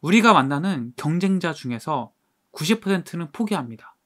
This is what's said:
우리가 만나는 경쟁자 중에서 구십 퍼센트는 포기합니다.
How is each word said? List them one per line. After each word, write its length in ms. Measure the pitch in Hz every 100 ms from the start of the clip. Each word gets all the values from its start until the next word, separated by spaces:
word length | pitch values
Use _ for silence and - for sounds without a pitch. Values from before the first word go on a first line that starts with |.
우리가 320 | 147 214 226
만나는 600 | 185 135 143 185 165 117 -
경쟁자 560 | 147 170 190 190 170
중에서 600 | 156 127 117 - 147 113 _ _ _ _
구십 300 | - 160 220
퍼센트는 520 | 190 190 156 170 165
포기합니다. 640 | - 214 202 123 110 - _